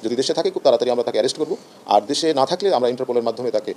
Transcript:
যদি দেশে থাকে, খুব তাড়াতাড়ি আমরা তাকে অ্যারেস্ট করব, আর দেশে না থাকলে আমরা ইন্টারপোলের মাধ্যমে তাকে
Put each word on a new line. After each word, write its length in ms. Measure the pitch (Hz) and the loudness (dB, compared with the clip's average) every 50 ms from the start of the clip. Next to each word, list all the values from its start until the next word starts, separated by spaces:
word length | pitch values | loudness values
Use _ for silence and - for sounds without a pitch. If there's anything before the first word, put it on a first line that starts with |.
| - | -2
যদি 120 | 110 120 | -2 -2
দেশে 180 | 120 131 - 160 | 0 0 0 0
থাকে, 180 | 160 170 196 | 0 0 -2
খুব 120 | 185 - - | -2 2 2
তাড়াতাড়ি 280 | 143 120 117 127 123 | 4 4 4 2 0
আমরা 120 | 120 120 117 | 0 0 -2
তাকে 120 | 120 110 | -2 0
অ্যারেস্ট 220 | 113 107 120 120 - | 0 0 0 0 -2
করব, 180 | 151 147 185 - - - - - - | -4 -4 -4 -8 -8 -18 -20 -20 -2
আর 160 | - 101 104 107 107 | 2 2 2 4 2
দেশে 260 | 143 - - 160 156 | -4 -2 0 0 2
না 120 | 135 131 | 2 2
থাকলে 280 | 135 175 185 202 196 175 | 0 0 -2 0 0 2
আমরা 160 | 131 123 120 | 2 2 0
ইন্টারপোলের 340 | 123 123 131 - 123 120 117 | -2 -2 -4 -2 -2 -2 0
মাধ্যমে 280 | 117 113 120 123 123 | -2 -4 -4 -6 -4
তাকে 220 | 110 107 104 - 90 | -4 -2 -4 -4 -10